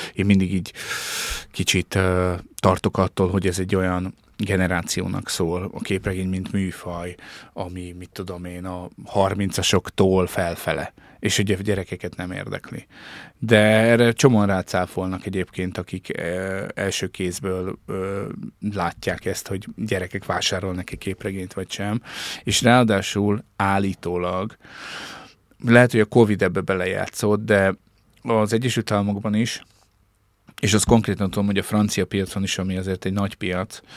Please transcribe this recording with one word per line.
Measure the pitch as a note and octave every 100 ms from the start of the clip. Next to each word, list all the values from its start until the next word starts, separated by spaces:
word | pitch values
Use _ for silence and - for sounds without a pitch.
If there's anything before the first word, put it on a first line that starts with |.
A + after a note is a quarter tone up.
| -
én | - G2
mindig | G2 F#2
így | F#2+ E2+ - - - - - - - -
kicsit, | - - F#2 - G2
ö, | F#2 F2+ F2+ F2 - -
tartok | F#2+ F#2 G2 -
attól, | F#2+ - F#2
hogy | F#2+ F#2
ez | F2
egy | F#2 F#2+
olyan | F#2 F2+ F#2 - _ -
generációnak | G#2 F#2+ F2+ F2+ - - F#2 F#2+ -
szól, | - E2 F2+ F#2+
a | -
képregény, | - F#2+ G2+ F#2 F#2
mint | F#2 F#2
műfaj, | G2 F#2 - F2+ F2 F2+ F2 - - -
ami, | F#2 F2+ F2+ F2+ F2+
mit | F2+
tudom | - F#2 F2 F2
én, | F2 F2+
a | F2+ F2+ - -
harmincasoktól | G2+ F#2+ G2 G2 - - F#2+ - - G2 F#2 F2+
felfele, | - E2+ E2+ - D2 - - - -
és | G#2+ -
ugye | G2+ F#2+
a |
gyerekeket | G2+ G2 F2+ F2+ F2 -
nem | F2+
érdekli. | F#2+ G2 G2 - - - - - - - _
De | A2+ A2 G#2+
erre | A2 A2+ A#2 A#2+
csomóan | A2+ C#3 A2 G2+
rácáfolnak | F#2+ - F#2 F2+ - F#2 F#2 G2+
egyébként, | F#2+ F2+ - F2+ F2+
akik, | F2+ F#2 - -
ö, | E2+ F2+ F#2+ F#2+ -
első | - G2 - G2
kézből, | - F2+ F2 F#2+ F#2 F#2 - -
ö, | G2 F#2+ G2 G#2 - - - G#2
látják | G2+ E2+ - - E2+ F#2+
ezt, | F#2 -
hogy | F#2+ - -
gyerekek | A2 F#2+ F#2 G2+ -
vásárolnak | F2+ - F#2 F#2+ F2+ -
egy | F2+
képregényt, | G2 F#2 G#2 G2 F#2
vagy | - F#2
sem. | - G2+ A2 - - - -
És | - -
ráadásul | A#2 B2 A2+ G2 - G2+ G#2 G#2 - -
állítólag, | G2 G2 G2 F2+ F2 F2+ F2+ F#2 G#2+ - - - - - - - - _ _ - A#2
lehet, | A#2+ B2
hogy | A2+
a | G#2
covid | A#2+ G#2+ G2
ebbe | F#2+ F#2+
belejátszott, | - F#2+ F#2 G2 F#2+ - G#2 G#2 A2
de | G2+ F#2+ - _ _ _ _
az | A#2+ A2 G#2+
Egyesült | A2+ B2 A#2 -
Államokban | G#2 G2+ G2+ A2 G#2
is, | A#2 - - _ _ _ _ _ _ _ _ -
és | G2
az | G#2
konkrétan | - A2+ G#2 F#2+ G2
tudom, | G#2+ G2+
hogy | G2
a |
francia | - G#2+ G#2 - F#2+
piacon | G2 F#2+ G2
is, | F#2+ -
ami | F#2 F#2
azért | F#2+ F#2 G2
egy |
nagy | G2+ G2 -
piac, | F#2 F2+ F#2 - -